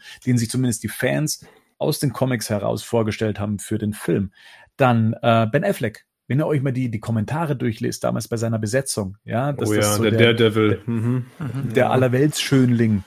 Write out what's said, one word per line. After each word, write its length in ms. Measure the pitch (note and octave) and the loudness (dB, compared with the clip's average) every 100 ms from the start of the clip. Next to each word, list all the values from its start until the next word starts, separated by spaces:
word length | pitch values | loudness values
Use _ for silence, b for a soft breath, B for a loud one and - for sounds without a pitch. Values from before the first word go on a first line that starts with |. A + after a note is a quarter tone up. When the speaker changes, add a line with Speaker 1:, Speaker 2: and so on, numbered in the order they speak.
| B B | B B
Speaker 1:
den 120 | C3 B2 | 0 0
sich 120 | A#2 | 0
zumindest 320 | B2+ B2+ A2 | 0 -2 -2
die 40 | G#2 | -6
Fans 580 | - B2+ C#3+ D3+ - b b b - | -4 -2 0 -2 -6 b b b -4
aus 180 | C#3+ C#3+ | -2 0
den 120 | C#3 | -2
Comics 380 | - C3 A#2+ - | -2 -2 -2 -4
heraus 340 | G#2 A2 A2 | -4 -2 -4
vorgestellt 560 | - A#2 G#2+ - G#2+ G2+ | -2 -2 0 -2 -4 -4
haben 180 | G#2 G#2 | -4 -6
für 200 | - G#2+ | -4 -4
den 160 | G#2+ | -4
Film. 400 | G#2 - A#2 F#2+ B B B B | -4 -2 -2 -2 B B B B
Dann, 380 | - B2+ A#2 A2 A#2+ | 0 2 4 2 0
äh, 260 | A#2+ A2+ A2 | 2 2 2
Ben 140 | D3 | 0
Affleck, 420 | G3+ - A2+ - _ _ - | 0 -2 -6 -8 _ _ -4
wenn 140 | B2+ | -2
ihr 40 | |
euch 160 | D3+ D3 | 0 0
mal 120 | C#3 | -2
die, 180 | B2+ B2 | -2 -4
die 80 | G#2+ | -4
Kommentare 560 | - A2+ G#2 D3+ D#3+ | -2 -2 -2 -2 -2
durchlest, 480 | B2 B2 G#2+ B2 - | -2 -2 -2 -4 -2
damals 240 | B2 A#2+ - | -2 -2 -4
bei 80 | |
seiner 240 | A2+ A2+ A2 | -4 -2 -2
Besetzung, 560 | G#2+ C3 - - F#2+ G2 | -2 -2 -2 -4 -6 -8
ja, 300 | A2+ A2+ C#3 | -6 -4 -2
dass 160 | - G#2+ | -2 0
Speaker 2:
Oh 40 | |
Speaker 1:
das 120 | G#2+ | 2
Speaker 2:
ja, 80 | G#2 | 2
Speaker 1:
so 80 | G#2 | 2
Speaker 2:
der 80 | G#2+ | 2
Speaker 1:
der, 80 | A2 A#2 | 6 6
Speaker 2:
Daredevil. 360 | A2+ A2+ A2 G#2+ G#2 | 6 4 4 2 2
Speaker 1:
der, 80 | - | -2
Speaker 2:
Mhm. 320 | A2+ A#2 B2+ A#2+ - | -2 0 -2 -4 -10
Speaker 3:
Mhm. 340 | C#3 C3 B2 | -10 -6 -2
Speaker 1:
der 100 | A#2+ | 2
Speaker 2:
Ja. 40 | B2 | 2
Speaker 1:
Allerweltsschönling, 1120 | C3 C3 B2+ D3+ - - C3+ B2+ A#2 A2+ G2+ | 4 2 4 2 0 2 4 4 4 2 0